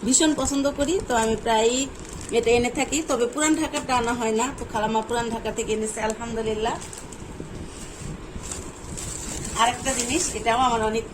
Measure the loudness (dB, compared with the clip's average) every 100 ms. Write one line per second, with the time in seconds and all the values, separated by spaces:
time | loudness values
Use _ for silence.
0 | 4 4 4 4 0 2 0 2 2 2
1 | 2 2 2 0 2 4 4 4 -2 -6
2 | -12 -10 0 2 4 4 4 0 0 0
3 | 0 2 2 2 4 4 2 -2 0 0
4 | 2 0 2 2 0 -2 -4 -2 2 0
5 | 0 -2 0 -2 -4 -4 -2 0 -2 -2
6 | -2 -2 -4 -4 -2 0 -2 -2 -8 -12
7 | -12 -12 -12 -12 -10 -10 -10 -12 -12 -10
8 | -10 -10 -10 -10 -8 -8 -10 -12 -12 -10
9 | -8 -8 -8 -8 -6 2 2 2 -2 -2
10 | 0 0 0 -2 2 4 4 4 2 0
11 | -2